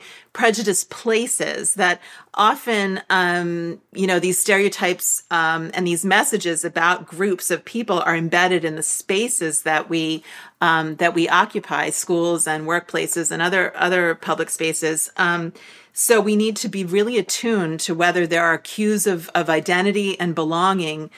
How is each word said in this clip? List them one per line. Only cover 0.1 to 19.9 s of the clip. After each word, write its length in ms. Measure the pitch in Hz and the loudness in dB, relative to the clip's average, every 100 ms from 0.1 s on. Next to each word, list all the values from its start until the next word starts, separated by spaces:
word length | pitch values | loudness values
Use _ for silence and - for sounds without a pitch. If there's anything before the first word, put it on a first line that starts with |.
| - _ | -20 _
prejudiced 580 | - 226 208 208 180 - | 0 2 2 0 -2 -4
places, 840 | - 233 220 247 - 147 67 - | -6 -2 0 -2 -4 -4 -4 -4
that 260 | 196 180 175 - - - | 0 0 0 -8 -20 -6
often, 680 | - 214 - 240 208 196 190 - | 2 2 2 0 0 0 -2 0
um, 720 | 185 175 175 170 170 170 - _ | 2 2 0 -2 -4 -6 -10 _
you 160 | 175 190 | -2 0
know, 120 | 175 | 2
these 180 | 185 175 | 0 0
stereotypes, 840 | - 196 202 - 185 185 - - - | 2 2 2 0 -2 -2 -2 -4 -2
um, 420 | 170 160 165 160 | 0 0 -2 -4
and 120 | 180 180 | -2 0
these 200 | 170 190 | 0 2
messages 580 | 202 - 208 170 160 | 2 2 0 -2 -2
about 420 | 170 170 170 175 165 | -4 0 2 0 -4
groups 460 | 165 202 180 - | -4 -2 -2 -2
of 140 | 165 - | -4 -4
people 340 | 233 226 175 | -6 -2 0
are 160 | 170 165 | 0 0
embedded 480 | 165 175 180 180 | 2 2 4 2
in 120 | 160 156 | 0 -4
the 80 | |
spaces 800 | - - - 196 233 - 165 151 | -4 -4 -2 -2 -2 -2 -2 -2
that 260 | 160 151 151 | 0 0 0
we, 340 | 165 160 160 - - - - | -2 -2 -4 -10 -20 -20 0
um, 340 | 175 160 156 151 | 2 2 0 2
that 180 | 170 | 2
we 140 | 170 170 | 2 4
occupy, 600 | 175 226 208 - 151 156 | 4 2 -2 -2 -2 -2
schools 580 | - - 170 170 170 160 | -4 -2 0 2 0 0
and 180 | 156 156 | -2 -2
workplaces 640 | 170 - 165 160 170 156 | -2 -2 -4 -2 -2 -2
and 120 | 165 | 0
other, 340 | 175 190 175 - | 0 2 0 0
other 400 | 175 180 175 165 | 2 4 2 0
public 340 | - 156 160 | -2 -2 -2
spaces. 600 | - 160 160 156 160 - - | -2 -2 -2 -2 -2 -4 -2
Um, 340 | 175 175 165 - - - - - | 0 0 -4 -10 -20 -20 -12 -2
so 220 | - 220 | 4 4
we 140 | 202 208 | 4 2
need 200 | 220 208 | 2 -2
to 120 | 220 | -4
be 160 | 190 175 | -4 0
really 320 | 196 214 240 | 0 2 0
attuned 640 | 175 - 233 208 165 160 | -2 -2 0 0 0 -2
to 160 | - 165 | -4 0
whether 320 | 175 175 170 | 2 2 2
there 160 | 170 | 2
are 160 | 170 160 | 2 0
cues 480 | - - 214 214 208 | -4 -2 0 2 0
of, 240 | 175 160 | -2 -2
of 160 | 175 165 | 0 2
identity 720 | 156 156 180 196 | 0 2 2 2